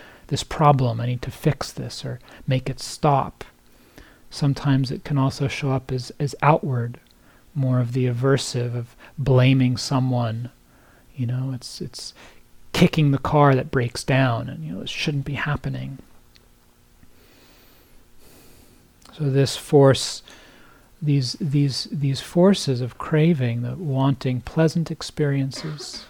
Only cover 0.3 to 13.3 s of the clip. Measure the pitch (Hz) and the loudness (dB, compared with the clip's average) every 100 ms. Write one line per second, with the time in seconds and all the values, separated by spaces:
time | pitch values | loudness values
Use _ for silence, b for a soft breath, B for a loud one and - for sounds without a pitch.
0.3 | 139 - - 151 135 123 113 120 123 - | -6 -4 2 4 6 2 -2 -4 -4 -8
1.3 | - 156 - - - 120 - 131 120 B | -2 -2 0 -6 -10 -12 -10 -10 -12 B
2.3 | B - 131 - 127 - - 147 135 - | B -2 -2 -2 -8 -10 -2 2 2 0
3.3 | - - _ _ b b b b b b | -8 -20 _ _ b b b b b b
4.3 | - 143 131 143 135 131 - - 143 139 | -2 0 0 2 2 0 -4 -4 0 0
5.3 | - 135 - 139 131 - 127 123 - 143 | 0 -4 -2 -2 -2 -4 -8 -6 -6 -6
6.3 | - 143 165 160 123 120 120 _ b b | 0 2 2 2 -4 -4 -8 _ b b
7.3 | b b 147 131 127 120 127 127 120 135 | b b -2 0 2 0 0 -2 0 2
8.3 | 135 - 123 120 120 117 - B B 139 | 2 0 -4 -4 -6 -10 -16 B B 4
9.3 | 127 127 135 127 123 - 135 127 123 117 | 6 6 6 4 0 -2 0 0 0 -2
10.3 | 113 120 _ _ b b b b - 120 | -4 -8 _ _ b b b b -6 -4
11.3 | 127 135 127 - - - - - - B | -4 -4 -6 -10 -12 -12 -12 -16 -18 B
12.3 | B B - - - 175 160 147 135 - | B B -20 -4 4 4 4 2 2 2